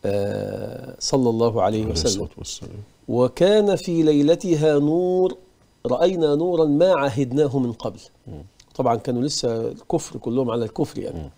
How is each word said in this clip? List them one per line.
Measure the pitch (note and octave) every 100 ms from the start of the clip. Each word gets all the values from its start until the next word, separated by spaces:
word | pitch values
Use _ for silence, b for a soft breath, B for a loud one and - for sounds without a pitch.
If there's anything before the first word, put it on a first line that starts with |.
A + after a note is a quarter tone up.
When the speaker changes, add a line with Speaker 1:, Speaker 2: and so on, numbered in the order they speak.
| G2+
Speaker 1:
آه، | G2+ G2+ G2+ G2+ G2+ G#2 A#2 C3 -
صلى | - C#3 B2
الله | A2+ A#2 A2+
عليه | F#2+ G#2+
Speaker 2:
عليه | A2
Speaker 1:
وسلم. | F#2+ G2
Speaker 2:
الصلاة | G2 G#2 -
والسلام. | F#2+ - - G2+ G#2 _ -
Speaker 1:
"وكان | A#2 B2+ - F3+ G#3+ G#3 F#3
في | - E3
ليلتها | D#3 D3 C#3+ E3+ F#3 D#3+ D#3 D3
نور، | D3 E3 F3+ F#3 F#3 F#3 _ _ _ _ -
رأينا | B2 F3 F3+ D#3+ D3
نورا | F3 F3 D#3
ما | C#3+ F3+
عهدناه | E3+ C#3 B2+ C3 C3 D3 C3+
من | B2
قبل". | A2+ - - - _ -
Speaker 2:
مم. | E2 E2 _ _ -
Speaker 1:
طبعًا | B2+ A#2
كانوا | - A#2+
لسه | C#3 D3 B2+ A2+ A2+
الكفر | - - D#3+ - -
كلهم | - A#2+ B2+
على | A#2 A2+
الكفر | - - -
يعني. | - E2
Speaker 2:
مم. | C#2+